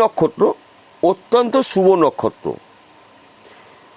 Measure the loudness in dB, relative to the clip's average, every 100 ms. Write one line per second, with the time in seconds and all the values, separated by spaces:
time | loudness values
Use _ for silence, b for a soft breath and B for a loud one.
0 | 0 0 -4 0 -2 -4 -14 -20 -20 -4
1 | -2 -2 -2 0 0 -2 -2 0 2 4
2 | 2 0 -6 -6 -10 -10 -16 -20 -20 -20
3 | -20 -20 -20 -20 B B B B B